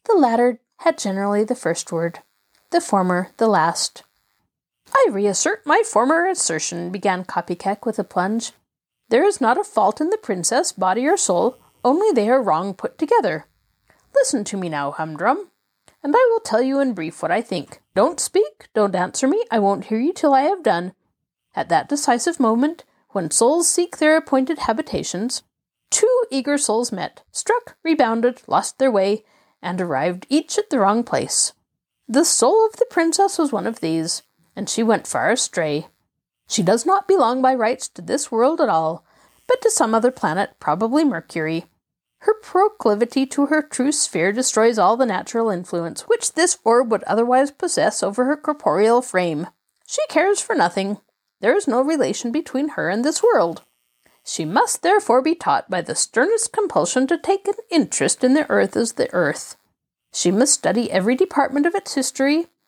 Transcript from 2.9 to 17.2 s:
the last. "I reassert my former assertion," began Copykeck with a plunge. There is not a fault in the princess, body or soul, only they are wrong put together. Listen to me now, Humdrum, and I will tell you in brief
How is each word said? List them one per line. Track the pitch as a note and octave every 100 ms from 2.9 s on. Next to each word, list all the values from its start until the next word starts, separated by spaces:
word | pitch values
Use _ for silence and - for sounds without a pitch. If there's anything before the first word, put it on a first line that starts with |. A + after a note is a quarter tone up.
| G3 F#3 F3+ F#3 -
the | A3+
last. | G3 D#3+ E3 - - - _ _ _ _ _ _ _ _
"I | C#5 B4
reassert | G3 G#3 F#3 D4+ G#4+ -
my | C#4
former | A4 G#3 B3 D#4+ F4+
assertion," | F#4 - D#3+ - F3 F3
began | F#3+ G3+ F#3
Copykeck | F#3 - - F3+ G3 G#3
with | - G#3+
a |
plunge. | F#3+ - F#3 A3+ - - _ _ _ _ _
There | A3+
is | F#4+ -
not | A3+ C4
a |
fault | G4+ - G3+ G#3+
in | D#4
the | G#4+
princess, | - F#3+ E3+ A#3+ E4
body | - F#3 G3 C4+
or | F4+
soul, | - F3 G3 - _ _
only | B3 D4 G#4+
they | D4 G#3
are | C4
wrong | G#3+ D#3 F#3+
put | F#3 F#3 -
together. | D#4 A#4 A#3 D#3 - _ _ _ _ _ _
Listen | C#5 C5 C4+
to | G3+ G3
me | F3+
now, | D3+ C#3+
Humdrum, | D3+ D#3+ D3+ F#3+ D#4 G4 _ _ _ _ _
and | C#4+ E4
I | B4
will | A4+
tell | - A3
you | C4 C#4
in | C#4
brief | G3 D#3 -